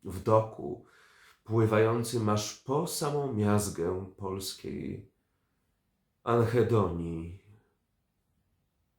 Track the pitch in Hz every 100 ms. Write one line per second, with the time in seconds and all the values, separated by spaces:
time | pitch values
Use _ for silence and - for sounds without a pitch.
0 | - 92 110 110 110 - - - - _
1 | _ _ - _ - 113 110 107 110 120
2 | 117 120 107 107 - - - 143 170 -
3 | 147 147 139 107 104 104 98 - 85 92
4 | 98 - 98 98 95 - - - 82 95
5 | - _ _ _ _ _ _ _ _ _
6 | _ _ - 120 110 120 104 113 90 85
7 | 85 82 85 92 _ 104 _ _ _ _
8 | _ _ _ _ _ _ _ _ _